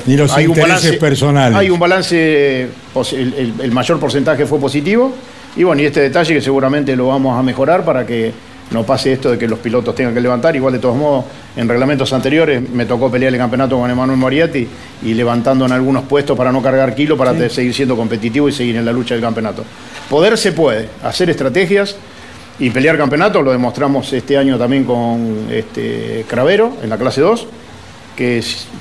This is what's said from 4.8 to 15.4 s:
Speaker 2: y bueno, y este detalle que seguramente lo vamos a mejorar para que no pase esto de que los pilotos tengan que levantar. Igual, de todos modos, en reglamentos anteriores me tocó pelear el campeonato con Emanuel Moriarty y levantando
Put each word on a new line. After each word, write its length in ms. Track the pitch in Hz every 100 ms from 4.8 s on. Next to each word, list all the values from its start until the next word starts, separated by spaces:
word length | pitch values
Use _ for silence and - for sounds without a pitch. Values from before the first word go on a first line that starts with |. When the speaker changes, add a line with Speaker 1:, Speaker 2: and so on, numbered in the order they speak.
| 151 226 262 247 - - - -
Speaker 2:
y 60 | 180
bueno, 160 | 143
y 40 | 147
este 120 | 147
detalle 340 | 139 175 160 151
que 60 |
seguramente 540 | 123 135 131 147 139 127
lo 120 | 127
vamos 280 | 135 135 123
a 60 |
mejorar 400 | 131 123 135 185
para 220 | 170 127 113
que 260 | 117 113 110 - - -
no 120 | 113
pase 300 | 127 131 135
esto 180 | 131 135
de 60 | 117
que 100 | 113
los 120 | 110
pilotos 340 | 120 123 117
tengan 200 | 127 123
que 80 | 117
levantar. 340 | 123 123 120 131
Igual, 180 | 131
de 60 | 123
todos 160 | 127 127
modos, 300 | 147 143 - - - -
en 120 | 117
reglamentos 440 | 120 135 139 123
anteriores 480 | 131 135 156 156 127 127
me 160 | 123 117
tocó 260 | 120 131
pelear 220 | 123 131
el 60 | 123
campeonato 380 | 120 127 135 127
con 120 | 123
Emanuel 280 | 123 127 131
Moriarty 500 | 127 139 165 139 113 - - -
y 100 | 110
levantando 520 | 113 120 120